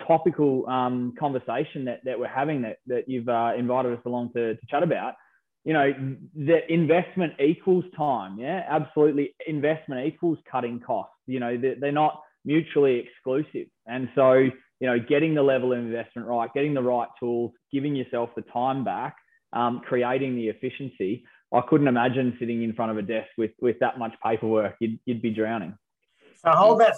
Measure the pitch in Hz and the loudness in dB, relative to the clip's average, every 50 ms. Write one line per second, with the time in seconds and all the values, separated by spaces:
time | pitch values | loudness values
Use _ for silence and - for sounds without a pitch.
0 | - - 165 160 - 185 147 - 151 143 135 131 - 123 127 127 127 123 127 123 | 2 2 2 4 4 0 2 2 2 2 2 0 0 -2 -2 0 0 0 -2 -2
1 | 123 123 120 - 156 143 135 123 - - 113 131 156 151 - 151 131 123 117 - | -4 -6 -4 -4 -4 -2 -2 -4 -4 -4 -4 -4 -4 -6 -8 -8 -8 -8 -8 -6
2 | - 127 123 113 123 - - 131 143 156 156 135 120 110 98 - _ - 123 120 | -6 -6 -4 -4 -6 -4 -4 -4 -2 -2 -2 -2 -4 -6 -8 -10 _ -4 -4 -4
3 | - 131 131 123 117 123 120 117 117 117 110 120 123 120 123 131 127 123 120 117 | -2 -4 -6 -4 -2 0 0 2 2 0 0 0 0 0 0 0 0 0 -4 -4
4 | - 123 123 123 123 117 - 120 117 113 110 - - - 143 143 175 165 127 95 | -4 -4 -4 -4 -4 -4 -4 -2 -2 -2 -4 -6 -6 -4 -4 -2 -2 -2 -2 -2
5 | 98 127 - - _ _ _ _ _ _ _ _ _ 156 160 151 139 139 135 131 | -4 -6 -10 -12 _ _ _ _ _ _ _ _ _ -2 0 2 2 2 0 -2
6 | 135 135 135 - - - - 156 143 147 165 156 - - 165 170 165 143 165 180 | -6 -8 -8 -10 -14 -16 -10 -4 2 2 2 2 2 2 2 2 4 4 4 2
7 | 175 - - 185 175 151 - - 139 151 160 - - 190 185 180 180 - - 160 | 2 0 -2 -4 -4 -2 0 2 2 2 2 2 2 2 2 2 0 -2 -6 -4
8 | 151 147 131 110 95 95 98 107 123 147 165 139 131 - 147 160 147 - - 151 | -2 0 0 -2 -4 -8 -10 -8 -6 -6 -6 -6 -4 -2 -2 -2 -2 0 2 4
9 | 151 156 139 143 143 139 - - - 165 156 147 135 151 156 156 - - 135 127 | 4 4 4 2 -2 -2 -6 -10 -8 -6 -4 0 0 0 0 -2 -4 -8 -6 -4
10 | 135 156 156 - 175 170 156 - _ - - 127 123 120 120 117 - - 120 101 | -4 -6 -4 -2 -2 -2 -2 -2 _ -6 -4 -4 -4 -4 -6 -8 -6 -4 -4 -4
11 | - - _ _ _ - 131 127 120 120 123 120 127 131 120 120 139 143 143 151 | -4 -8 _ _ _ -8 -6 -4 -4 -4 -2 0 0 -2 -2 -2 -2 0 2 2
12 | 151 151 - - - - _ _ - 135 147 165 160 - - 151 139 135 127 120 | 2 2 0 -4 -12 -20 _ _ -4 0 0 0 0 2 2 4 4 4 4 2
13 | 117 - - _ _ 131 131 143 151 - - 113 - - _ _ _ 113 120 127 | -2 -6 -14 _ _ -4 -2 -2 -4 -4 -8 -12 -12 -12 _ _ _ -10 -8 -8
14 | 131 120 - 143 131 131 131 131 135 127 127 - _ _ _ _ 131 127 120 120 | -8 -2 2 6 6 8 8 6 6 4 0 -4 _ _ _ _ -2 0 0 0
15 | 113 - 147 143 160 160 156 147 139 139 135 131 123 127 127 120 120 113 113 117 | 0 2 2 2 2 2 2 2 4 4 2 2 0 0 -2 -2 -2 -4 -6 -6
16 | 113 - _ 120 110 113 120 117 117 110 - 139 143 151 147 135 123 123 123 120 | -8 -10 _ -12 -6 -4 -2 -2 -2 -2 -2 -2 -2 0 0 0 0 0 0 0
17 | 117 - - - 127 120 120 120 120 113 - _ _ _ - 139 135 147 143 135 | -2 -4 -6 -6 -4 -2 -2 -2 -4 -4 -8 _ _ _ -6 -4 -2 -2 -2 -4
18 | 123 123 131 120 117 117 - 113 110 - - 120 123 131 135 135 120 98 92 104 | -4 -4 -4 -4 -4 -4 -6 -10 -12 -8 -6 -4 -2 -2 -2 -2 -4 -4 -4 -6
19 | 123 147 - - _ _ _ _ _ _ - 120 120 120 123 120 - - 131 123 | -6 -8 -10 -16 _ _ _ _ _ _ -4 -2 -2 -2 -2 -4 -4 -2 0 0
20 | 120 123 131 135 135 131 127 120 113 107 104 - - 127 - - 139 127 - - | 0 0 0 -2 -2 -2 -2 -2 -2 -4 -4 -4 -8 -8 -8 -8 -12 -12 -8 -6
21 | 98 92 117 - - _ _ _ _ _ - 120 - - 160 151 143 135 123 120 | -4 -4 -4 -6 -10 _ _ _ _ _ 0 0 2 4 4 4 4 4 4 4
22 | 120 131 117 135 127 123 120 - 120 117 117 117 117 113 110 117 117 110 107 107 | 2 2 2 0 0 0 -2 -2 -4 -4 -2 -2 -4 -4 -2 -2 -2 -2 -2 -4
23 | 104 95 113 110 - - - - 113 107 - _ 127 123 110 - 131 117 - 127 | -4 -4 -4 -4 -6 -6 -4 -4 -4 -4 -4 _ -2 -2 0 2 0 -2 0 -4
24 | 117 117 - - - 113 113 110 117 110 110 107 104 98 - - 117 110 113 113 | -8 -8 -8 -6 -2 -2 -2 -2 0 0 2 2 0 0 -2 -4 -4 -4 -4 -6
25 | - 127 120 113 113 117 107 110 110 110 117 110 90 82 98 - _ _ _ _ | -6 -6 -4 -2 -4 -4 -2 -2 -2 -2 -2 -4 -6 -10 -12 -16 _ _ _ _
26 | _ _ _ _ _ - _ _ - 170 160 165 196 220 226 233 233 208 - | _ _ _ _ _ -20 _ _ 2 4 6 6 8 8 8 8 6 6 4